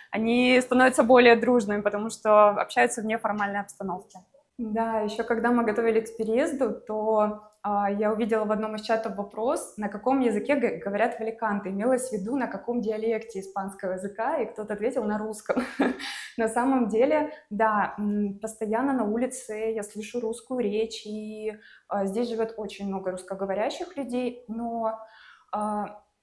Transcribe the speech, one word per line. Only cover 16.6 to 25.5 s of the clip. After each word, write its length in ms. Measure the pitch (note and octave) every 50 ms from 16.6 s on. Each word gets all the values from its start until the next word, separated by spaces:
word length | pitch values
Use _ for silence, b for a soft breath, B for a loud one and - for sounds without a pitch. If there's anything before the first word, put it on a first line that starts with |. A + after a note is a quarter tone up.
| B3 C4+ C4+ B3+ A#3+ G#3
деле, 420 | G3+ A3 B3 C#4+ D4+ D4+ D4+ D4 B B B _
да, 440 | G#3+ G3+ A3 A3 G#3+ G#3 F#3+ - - -
м, 420 | G#3 G#3 G#3 G#3 G#3 G3+ G3 G3+
постоянно 520 | - G#3+ G#3+ - A3 G#3 A3 A3+ C4 C#4 C4+
на 100 | B3+ A3
улице 680 | G3+ G#3+ A#3 B3 B3+ B3 - - - G#3+ G#3+ A3 A3+ A3
я 80 | A3 G3+
слышу 360 | G#3 - G#3 G#3+ - - A#3+
русскую 400 | A3+ A3 A3+ A3+ - - C4 B3
речь, 420 | A3+ G3+ G3+ G#3+ A3 A3+ - - -
и, 480 | G#3+ G#3+ G#3+ G#3+ G#3+ G#3+ G#3+ G#3+ G#3+ G#3+ G#3+ B B B B B -
а, 180 | F#3+ G3+ G3
здесь 240 | G3 F#3+ A3+ B3 A3+
живет 240 | A3+ A3 A3+ A3 - -
очень 300 | G#3+ G3 - - G3+ G3
много 240 | F#3+ F#3 F#3+ F#3
русскоговорящих 840 | F#3 F#3 F#3 - G3 F#3 G3 F#3+ F#3+ F#3 G#3+ C4 - - F4 F4 - -
людей, 460 | C#4 A3+ A#3+ B3 B3+ B3 B3 - - -
но, 520 | G#3+ A3+ A#3 A#3 A#3 A#3 A3+ A3 A3 A3 A3 A3 B B B B B B B B